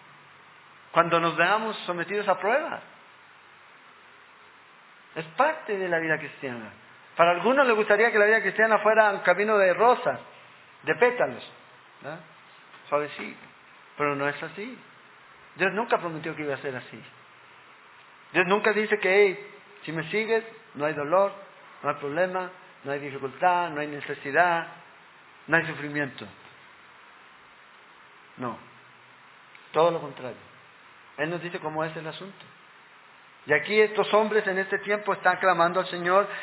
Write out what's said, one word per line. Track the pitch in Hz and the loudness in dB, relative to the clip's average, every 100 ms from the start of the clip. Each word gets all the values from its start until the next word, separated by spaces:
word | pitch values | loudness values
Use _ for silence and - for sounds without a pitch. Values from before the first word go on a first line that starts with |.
| - - - - - - - - - | -20 -20 -20 -20 -20 -20 -20 -20 -4
cuando | 165 170 165 | 0 2 2
nos | 165 156 | 0 0
veamos | 175 214 220 202 | 0 0 -2 -8
sometidos | - 175 170 208 196 | -6 -6 -4 -4 -2
a | 175 | 0
prueba. | 196 269 320 - - - - - - - - - - - - - - - - - - - - - - - - 160 | 0 0 -2 -10 -14 -20 -20 -20 -20 -20 -20 -20 -20 -20 -20 -20 -20 -20 -20 -20 -20 -20 -20 -20 -20 -20 -16 -12
Es | 160 - | -6 0
parte | 294 311 - 196 | 0 0 -4 -4
de | 185 | 0
la | 165 | 0
vida | 160 156 | 0 -2
cristiana. | 143 - 135 120 107 - - - - - | -4 -12 -10 -10 -12 -18 -20 -20 -4 4
Para | 170 | 4
algunos | 175 202 277 262 | 4 2 4 4
les | 214 | 4
gustaría | 214 208 233 | 4 4 4
que | 214 | 4
la | 208 | 4
vida | 220 | 4
cristiana | 190 190 220 208 | 2 2 4 4
fuera | 208 220 214 | 4 6 4
un | 190 | 4
camino | 180 180 214 214 | 2 2 2 4
de | 185 | 4
rosas, | 170 233 240 147 127 - - - - - - | 4 4 4 0 -6 -10 -20 -20 -20 -20 -10
de | 143 156 | -4 2
pétalos, | 240 - 143 110 - - - - - - | 2 2 -2 -4 -16 -20 -20 -20 -20 -18
¿verdad? | 139 165 - - - - - - - | -16 -14 -18 -20 -20 -20 -20 -20 -4
Suavecito. | 147 147 - 104 - - - - - - - | -4 -4 -10 -14 -16 -20 -20 -20 -20 -14 -4
Pero | 147 143 | -2 0
no | 143 | -2
es | 143 | -4
así. | 160 175 233 233 - - - - - - - - | -10 -12 -14 -14 -20 -20 -20 -20 -20 -20 -12 -4
Dios | 185 | -2
nunca | 190 240 214 | -2 0 0
prometió | 170 156 160 147 | -2 -8 -8 -8
que | |
iba | 147 | -6
a | 131 | -6
ser | 147 127 | -6 -8
así. | - 110 - - - - - - - - - - - - - | -12 -18 -20 -20 -20 -20 -20 -20 -20 -20 -20 -20 -20 -20 -4
Dios | 160 180 | 0 2
nunca | 208 214 | 2 2
dice | 208 214 208 | 0 0 0
que, | 185 | 2
"Hey, | 196 202 175 - - - - | 4 4 0 -12 -20 -20 -16
si | - | -10
me | 160 160 | -8 -4
sigues, | 208 220 226 220 - - | -4 -2 -2 -4 -16 -18
no | 131 147 | -6 -4
hay | |
dolor, | 147 143 180 196 196 - - - - | -4 0 2 2 -4 -20 -20 -20 -8
no | 139 | -6
hay | 147 | -4
problema, | 143 156 185 185 180 - - - | -4 -2 -2 -2 -8 -12 -20 -14
no | 139 | -8
hay | 143 | -8
dificultad, | 143 135 131 131 180 175 175 | -8 -8 -10 0 2 2 -2
no | 147 | -6
hay | 151 | -8
necesidad, | 143 - 139 143 143 175 170 160 - - - - - - - - | -8 -10 -10 -2 0 2 0 -6 -14 -20 -20 -20 -20 -20 -16 0
no | 160 | 0
hay | 160 | 0
sufrimiento". | 139 147 147 139 - 104 - - - - - - - - - - - - - - - - - - - - - | -6 -6 -4 -6 -8 -16 -18 -20 -20 -20 -20 -20 -20 -20 -20 -20 -20 -20 -20 -20 -20 -20 -20 -20 -20 -20 -10
No. | 123 107 - - - - - - - - - - - | -10 -10 -16 -20 -20 -20 -20 -20 -20 -20 -20 -20 -4
Todo | 156 170 | 2 2
lo | 165 | 2
contrario. | 143 139 127 101 - - - - - - - - | -8 -12 -12 -14 -20 -20 -20 -20 -20 -20 -14 -6
Él | 156 | -6
nos | 175 | -4
dice | 170 180 | -8 -8
cómo | 156 156 | -8 -6
es | 160 160 | -6 -8
el | 156 | -12
asunto. | 151 190 - - - - - - - - - - - - | -14 -16 -20 -20 -20 -20 -20 -20 -20 -20 -20 -20 -8 0
Y | |
aquí | 151 180 214 | 0 2 4
estos | 208 202 202 | 4 2 2
hombres | 208 214 214 196 | 4 4 0 0
en | 190 | -2
este | 190 190 | -2 -4
tiempo | 196 208 202 | -2 -4 -2
están | 180 185 180 | 0 0 2
clamando | 190 170 170 185 | 2 4 2 2
al | 175 | -2
Señor | 175 175 190 202 - | -2 2 4 2 -4